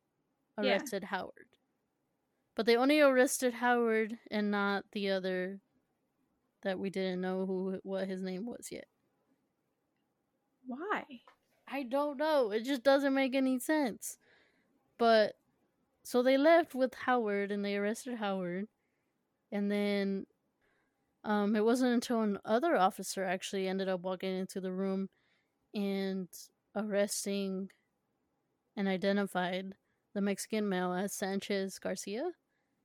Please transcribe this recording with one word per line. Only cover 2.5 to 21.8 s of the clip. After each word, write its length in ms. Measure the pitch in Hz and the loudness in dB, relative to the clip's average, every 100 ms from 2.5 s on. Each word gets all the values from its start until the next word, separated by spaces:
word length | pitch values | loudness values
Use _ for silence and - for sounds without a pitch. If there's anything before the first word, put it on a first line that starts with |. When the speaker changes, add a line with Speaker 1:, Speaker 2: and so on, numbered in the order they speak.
Speaker 2:
But 120 | - 220 | -2 4
they 100 | 233 | 4
only 240 | 269 302 | 6 6
arrested 540 | 277 254 269 - 254 | 6 6 4 2 -2
Howard 640 | 233 247 240 226 220 214 233 - | 0 2 2 2 2 0 -6 -6
and 200 | 214 208 | -2 0
not 340 | 208 202 202 - | 0 0 -2 -4
the 160 | 208 196 | -4 -2
other 520 | 190 185 185 180 196 _ _ _ _ _ _ _ _ _ _ | -2 -2 -2 -4 -8 _ _ _ _ _ _ _ _ _ _
that 180 | 196 190 | -4 -2
we 120 | 196 | -2
didn't 320 | 190 190 180 | -2 -2 0
know 240 | 185 190 190 | -2 -2 0
who, 340 | 185 190 185 | -2 -2 -4
what 240 | 190 190 190 | -4 -4 -4
his 160 | 185 | -4
name 220 | 185 185 233 | -6 -6 -8
was 240 | - - | -10 -12
yet. 160 | - - _ _ _ _ _ _ _ _ _ _ _ _ _ _ _ _ _ 254 | -14 -14 _ _ _ _ _ _ _ _ _ _ _ _ _ _ _ _ _ -12
Speaker 1:
Why? 380 | 254 392 - - 247 - - _ _ - | -8 -4 -4 -4 -16 -20 -20 _ _ -10
Speaker 2:
I 160 | 269 | -8
don't 340 | 240 277 294 269 | -2 0 0 0
know. 320 | 311 294 220 | 2 4 2
It 140 | 220 | 0
just 180 | 247 277 | 0 2
doesn't 320 | 277 277 277 | 6 6 6
make 200 | 269 269 | 2 2
any 240 | 269 262 254 | 2 2 0
sense. 600 | - 311 254 - - - _ _ _ _ _ _ _ - | 2 2 0 -2 -12 -14 _ _ _ _ _ _ _ 2
But, 360 | 233 226 208 - _ _ _ _ _ _ | 6 6 4 -2 _ _ _ _ _ _
so 180 | - 247 | -2 2
they 140 | 254 269 | 4 6
left 380 | 311 339 320 | 8 6 4
with 200 | 254 254 | 0 -2
Howard 560 | - - 247 208 202 202 | -2 0 0 2 0 -2
and 140 | 208 | -2
they 120 | 202 202 | -2 0
arrested 420 | 202 226 254 233 | -2 -2 -6 -6
Howard. 480 | 202 190 175 180 208 _ _ _ _ _ _ _ - | -4 -2 -4 -4 -6 _ _ _ _ _ _ _ -8
And 200 | 202 202 | -4 -2
then, 560 | 208 202 202 196 196 - _ _ _ _ _ _ _ _ _ | 0 0 0 -2 -4 -6 _ _ _ _ _ _ _ _ _
um, 320 | - 208 202 220 | -2 0 2 2
it 80 | |
wasn't 300 | 220 247 | 4 4